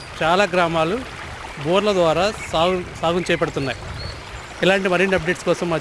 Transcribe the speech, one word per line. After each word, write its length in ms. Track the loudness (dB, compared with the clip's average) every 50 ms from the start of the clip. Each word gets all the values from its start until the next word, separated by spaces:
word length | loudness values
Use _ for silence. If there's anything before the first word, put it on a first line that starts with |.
| -10 -14 -4 0
చాలా 260 | 2 4 4 4 4 2
గ్రామాలు 440 | 2 2 2 2 2 2 2 0 0 -4 -6 -10 -12 -12 -12 -12 -12 -12 -14 -12 -10 -6 0
బోర్ల 260 | 2 2 2 2 2
ద్వారా 340 | 2 4 4 4 4 2 0 0 -2 -6 -6 -2
సాగు, 260 | 0 2 2 2 2 0 -4 -8 -6 -2
సాగు 240 | -2 0 0 0 0 0
చేపడుతున్నాయి. 480 | 0 0 0 -2 -2 -2 -2 -2 -4 -6 -10 -12 -12 -10 -10 -10 -12 -12 -14 -14 -14 -14 -14 -14 -4 0
ఇలాంటి 260 | 2 4 4 4 2 2
మరిన్ని 280 | 2 2 4 4 2 2
అప్‌డేట్స్ 280 | 0 -2 -2 0 0 0
కోసం 180 | 0 2 0 0
మా 80 | 0 0